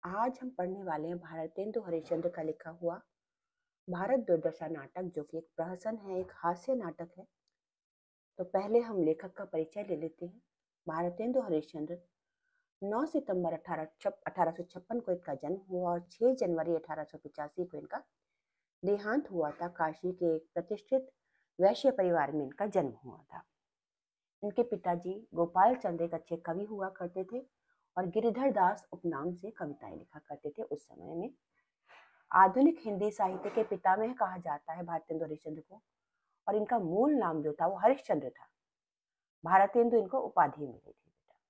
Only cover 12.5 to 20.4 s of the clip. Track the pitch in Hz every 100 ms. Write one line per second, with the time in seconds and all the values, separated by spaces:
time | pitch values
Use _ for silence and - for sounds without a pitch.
12.5 | _ _ _ 196 220 302 302 285 185 170
13.5 | 160 - 160 156 _ 202 - - - 165
14.5 | 160 175 180 - 233 233 180 - 139 190
15.5 | 190 190 180 180 175 175 - 240 262 196
16.5 | 165 160 165 165 156 147 156 147 - 151
17.5 | - 180 151 151 311 - _ _ _ _
18.5 | _ _ _ 185 202 208 254 285 185 151
19.5 | - 175 175 160 156 180 180 175 160